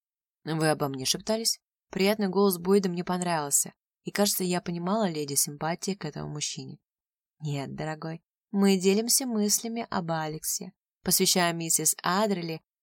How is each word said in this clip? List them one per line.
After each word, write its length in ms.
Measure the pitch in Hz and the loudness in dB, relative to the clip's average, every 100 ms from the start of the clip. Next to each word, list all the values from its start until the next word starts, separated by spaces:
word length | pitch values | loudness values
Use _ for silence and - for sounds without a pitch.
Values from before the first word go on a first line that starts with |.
| _ _ _ _ | _ _ _ _
"Вы 260 | - 165 156 | -4 2 4
обо 180 | 147 143 | 4 0
мне 160 | 135 | -2
шептались?" 560 | 131 - - - 226 - _ _ _ | -2 -2 0 0 0 -2 _ _ _
Приятный 380 | 180 196 214 196 | 0 2 2 2
голос 280 | 185 202 175 | 4 4 4
Бойда 320 | 175 202 185 | 4 4 4
мне 160 | 175 | -2
понравился, 680 | 175 180 175 160 143 - - - _ _ | -2 -2 0 -2 0 0 0 -6 _ _
и, 60 | - | -6
кажется, 340 | - 202 - | 0 2 2
я 160 | 185 180 | 0 -2
понимала 480 | 175 170 175 220 196 | -2 -4 -2 0 0
леди 260 | 156 143 | -2 -2
симпатии 600 | 139 - 143 156 175 - | 0 0 -2 -6 -4 -6
к 100 | 190 | -6
этому 260 | 156 151 151 | -6 -8 -8
мужчине. 480 | 147 - - 131 - _ _ _ _ _ _ | -6 -6 -8 -14 -18 _ _ _ _ _ _
"Нет, 340 | 151 143 135 | -6 -4 -6
дорогой, 480 | 139 156 156 160 165 _ _ _ | -8 -8 -8 -10 -10 _ _ _
мы 260 | 202 196 190 | 2 4 4
делимся 500 | 185 202 233 - 254 | 4 2 2 0 0
мыслями 600 | 220 208 - 226 233 - | 0 0 0 -2 -8 -4
об 220 | 196 165 | -4 -2
Алексе, 600 | 160 156 156 - - 180 - _ _ | -4 -4 -6 -6 -6 -8 -18 _ _
посвящая 500 | - 175 185 190 170 | 0 2 4 4 2
миссис 440 | 165 165 - 156 - | 0 0 0 0 0
Адрели 600 | 175 185 214 185 165 160 _ _ | 0 2 2 0 -4 -8 _ _